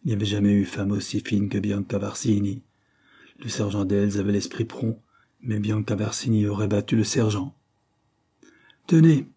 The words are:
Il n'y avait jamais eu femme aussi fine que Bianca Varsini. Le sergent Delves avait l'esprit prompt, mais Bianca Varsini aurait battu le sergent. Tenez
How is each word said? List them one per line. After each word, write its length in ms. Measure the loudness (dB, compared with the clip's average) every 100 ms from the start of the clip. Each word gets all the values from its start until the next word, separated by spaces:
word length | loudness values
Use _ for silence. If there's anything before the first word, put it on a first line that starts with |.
Il 40 | -2
n'y 60 |
avait 100 | -2
jamais 280 | 0 2 4
eu 120 | 4
femme 260 | 2 -2 -2
aussi 300 | -2 -2 -6
fine 280 | -2 -2 0
que 100 | -2
Bianca 380 | -2 -4 -4 -4
Varsini. 640 | -6 -6 0 0 0 -4 -12 _ _ _ _ _ -20 _
Le 100 | -10
sergent 360 | -4 -2 -2
Delves 340 | 0 2 2 0
avait 140 | 0
l'esprit 320 | 0 -2 -6
prompt, 360 | -6 -4 -4 -6 _ _ _ _
mais 200 | -6 -4
Bianca 340 | -2 -2 -2
Varsini 520 | -2 -4 -4 0 2 2
aurait 200 | 0 0
battu 300 | 0 0 0
le 80 |
sergent. 500 | 2 2 0 0 -6 -10 _ _ _ _ _ _ _ _ _ _ _ _ _
Tenez 400 | 6 8 6 2